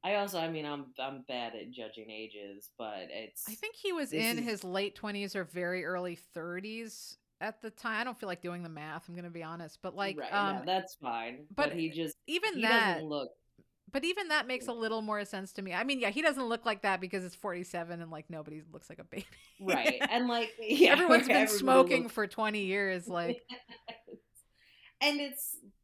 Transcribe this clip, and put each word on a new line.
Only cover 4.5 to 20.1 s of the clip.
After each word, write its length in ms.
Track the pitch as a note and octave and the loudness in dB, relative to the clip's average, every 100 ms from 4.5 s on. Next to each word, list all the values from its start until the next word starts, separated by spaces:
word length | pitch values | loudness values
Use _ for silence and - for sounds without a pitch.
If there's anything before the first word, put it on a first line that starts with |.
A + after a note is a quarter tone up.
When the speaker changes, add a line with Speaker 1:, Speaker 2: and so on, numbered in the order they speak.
| G#3 | -4
Speaker 2:
late 300 | F#3 F#3+ G3+ - | -2 -2 -2 -6
twenties 400 | G#3+ G3+ G3+ G3+ | -8 -6 -4 -4
or 80 | |
very 400 | E3+ F3 F3 F#3 | -6 -4 -2 -2
early 320 | D#3+ F3+ F3+ E3+ | -2 -4 -4 -8
thirties 1000 | - - E3 F3 G3+ A3 A3+ - - - _ _ | -12 -10 -8 -8 -8 -8 -10 -12 -16 -18 _ _
at 200 | G#3 A3 | -8 -8
the 80 | A3 | -14
time. 300 | - A#3 G#3+ | -8 -4 -2
I 40 | |
don't 140 | B3 A#3 | -2 -4
feel 100 | G3+ | -6
like 120 | F3 | -6
doing 220 | F3 F3 | -6 -6
the 60 | E3+ | -8
math, 400 | D#3 D3+ D#3 - | -10 -8 -10 -10
I'm 60 | |
gonna 160 | F3 F3 | -12 -10
be 120 | E3+ | -10
honest, 340 | D#3+ E3 D#3+ - | -10 -8 -10 -10
but, 120 | F#3+ | -10
like, 240 | F#3 G3 D3+ | -2 -2 -2
Speaker 1:
Right, 140 | B2+ | -2
no, 60 | G3+ | 2
Speaker 2:
um, 240 | G3+ F#3+ F3 | 2 0 0
Speaker 1:
that's 280 | F#3 F#3 - | 0 0 -8
fine, 480 | C3 A#2 A2+ B2+ D3+ | -4 -4 -4 -10 -12
Speaker 2:
but 140 | G3+ D4 | 0 0
Speaker 1:
but 80 | E3+ | 0
he 120 | E3 | -4
just, 260 | D#3+ D#3+ - - | -2 -6 -6 -4
Speaker 2:
even 280 | E4 G#4+ | -2 0
Speaker 1:
he 80 | D#4+ | 0
Speaker 2:
that 320 | A3 A3+ G#3+ | 4 6 6
Speaker 1:
doesn't 140 | E3+ D#3 | 2 -2
look 220 | D3 C3 - _ _ _ _ - | -4 -6 -12 _ _ _ _ -8
Speaker 2:
but 120 | C#4 D#4+ | -4 -2
even 220 | F#4 F4+ | -4 0
that 180 | D4+ A#3+ | 0 0
makes 220 | B3+ B3 | -4 -4
a 40 | |
little 300 | A#3 A3 A3 | -4 -2 -2
more 200 | G#3+ G#3 G3+ | -2 -4 -4
sense 260 | G3 F#3+ | -8 -8
to 80 | - | -8
me. 140 | F#3+ | -4
I 100 | F3 | -2
mean, 160 | B3 C4+ | -2 0
yeah, 80 | A3+ | 0
he 140 | A#3 | 2
doesn't 240 | D#4+ C4 A#3+ | 2 2 -2
look 180 | A3+ | 0
like 160 | A#3 G#3 | 0 0
that 180 | G#3 F#3 | 0 0
because 280 | F#3 G3 F#3 | -2 -4 -6
it's 80 | |
forty-seven 680 | - G#3 F3 F3+ F3 E3+ E3+ | -8 -6 -6 -6 -6 -6 -8
and, 100 | E3+ | -8
like, 200 | D#3 D3+ | -12 -10
nobody 320 | D#3+ D3+ D3+ D#3+ | -12 -10 -14 -14
looks 160 | D#3 - | -20 -18
like 100 | - | -18
a 60 | |
baby. 220 | D#3+ - - | -12 -10 -12
<laughs> 300 | - - - | -18 -20 -8
Speaker 1:
Right, 400 | F#3+ D3+ A#2 - C#4+ | 0 4 4 2 0